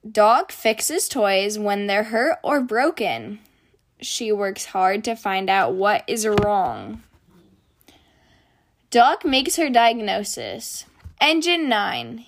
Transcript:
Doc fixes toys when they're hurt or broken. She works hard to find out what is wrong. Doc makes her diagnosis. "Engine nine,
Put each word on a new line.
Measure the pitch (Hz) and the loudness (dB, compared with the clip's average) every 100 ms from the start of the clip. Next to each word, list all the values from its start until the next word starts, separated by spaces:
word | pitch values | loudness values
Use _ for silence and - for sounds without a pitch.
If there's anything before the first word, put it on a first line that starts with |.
| 220 | -4
Doc | 220 208 254 381 | 2 4 4 0
fixes | - 226 214 - 330 - | -2 -2 -2 -2 -4 -4
toys | 277 202 196 202 214 | 0 2 2 0 -2
when | 208 202 202 | -2 -2 0
they're | 196 | -2
hurt | 220 220 247 - | 0 0 0 -2
or | - 294 | 0 -2
broken. | 247 220 294 330 202 117 113 208 _ _ _ _ _ _ | 0 0 0 0 -4 -4 -8 -14 _ _ _ _ _ _
She | - - 226 | -10 -6 -2
works | 208 196 202 - | 0 -2 -4 -6
hard | 190 185 202 | 2 2 2
to | 220 226 | -2 -4
find | 208 190 190 | -2 -2 2
out | 190 185 | 2 2
what | 190 196 208 - | 2 2 2 -2
is | 233 214 | -4 0
wrong. | 202 208 208 170 107 98 220 _ _ _ _ _ _ _ _ _ _ _ _ _ _ _ _ _ _ _ | 2 2 0 -2 -4 -10 -14 _ _ _ _ _ _ _ _ _ _ _ _ _ _ _ _ _ _ _
Doc | 240 247 330 | 6 6 4
makes | 330 262 277 - | 0 0 0 -2
her | 311 | 2
diagnosis. | 240 233 233 208 190 208 - - - - - - _ - - | 4 4 2 -4 -4 -4 -8 -10 -10 -12 -14 -16 _ -20 0
"Engine | 294 330 330 349 302 | 2 2 0 0 0
nine, | 220 202 120 117 226 | 0 -2 -6 -8 -14